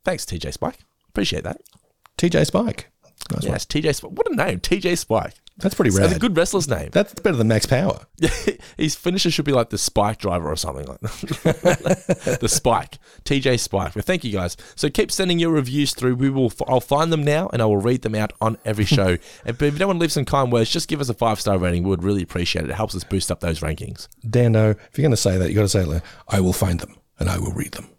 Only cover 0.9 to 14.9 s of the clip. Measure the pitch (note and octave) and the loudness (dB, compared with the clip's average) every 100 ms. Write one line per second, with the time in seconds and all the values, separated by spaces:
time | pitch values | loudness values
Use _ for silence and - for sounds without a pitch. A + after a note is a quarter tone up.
0.9 | _ _ - D4 - - - _ _ _ | _ _ -4 -2 -2 -6 -12 _ _ _
1.9 | _ _ - F3 E3 D#3 F3+ A#3 - - | _ _ -2 2 2 2 2 0 -6 -14
2.9 | _ _ _ - - - - - D3+ D#3 | _ _ _ -8 -4 -2 -4 -2 -2 0
3.9 | C#3 - F#3 A4+ C#4 - F#3 - E4+ F3 | -2 -6 -4 -2 0 -2 -2 -2 0 0
4.9 | F3 - A2 F2+ - - - F#3 - D3 | -2 0 -2 -2 -12 -20 -4 -4 2 2
5.9 | F#2+ E3 E3 A#3+ E3 F3+ G3 D3 F#2+ C#2+ | 4 4 2 2 2 2 0 -2 -4 0
6.9 | - G#3 - G3+ C3+ A2 A2 - B2+ F#3 | 0 0 -2 -2 2 2 2 2 0 0
7.9 | - - - D#3+ - - E3 - - D#3 | -2 -10 -2 -2 0 -4 -4 -14 -4 -2
8.9 | - F3+ F3+ E3+ D#3 C#3+ C3 A#2 G#2 - | -2 -2 0 0 0 2 2 0 -2 -2
9.9 | - G#2 G#2+ G2+ F2 D#2 D#2 D#2+ C2+ C#2+ | 2 0 0 -2 -2 -2 -4 -6 -8 -10
10.9 | B1+ A2+ - - D3 E3 - C4+ C4 - | -10 -10 -8 -8 -2 -2 0 0 0 0
11.9 | F#3 - F3+ - - A2+ - B2+ G2+ D#2+ | -2 0 -2 -2 -2 0 0 2 0 -2
12.9 | - _ - - C#3 C3+ A#2+ - G2 E2+ | -18 _ -16 -2 0 2 0 0 -2 -2
13.9 | G#2+ G2+ F#3 B2 G2 F2 - - - D3 | -4 -2 -2 -2 -4 -4 -8 -18 -4 -2